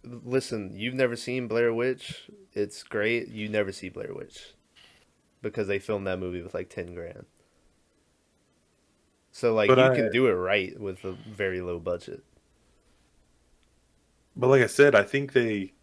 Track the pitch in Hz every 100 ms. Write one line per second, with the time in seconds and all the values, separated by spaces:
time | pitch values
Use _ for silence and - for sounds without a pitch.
0 | 113 120 123 131 - 113 98 101 113 131
1 | 127 120 - 127 120 113 120 117 127 127
2 | - - - - 98 107 104 - - 104
3 | 107 117 - 110 107 107 98 95 92 -
4 | - - - - - _ _ _ - _
5 | _ _ _ _ 107 - 98 101 - 104
6 | 98 92 92 90 87 - 92 - 87 87
7 | 85 - - _ _ _ _ _ _ _
8 | _ _ _ _ _ _ _ _ _ _
9 | _ _ _ - 120 110 104 127 131 123
10 | 110 113 131 90 92 101 95 - 101 92
11 | 95 92 110 104 98 92 90 87 85 87
12 | - - _ _ _ _ _ _ _ _
13 | _ _ _ _ _ _ _ _ _ _
14 | _ _ _ - 123 135 117 - 143 107
15 | 101 139 139 127 117 104 95 _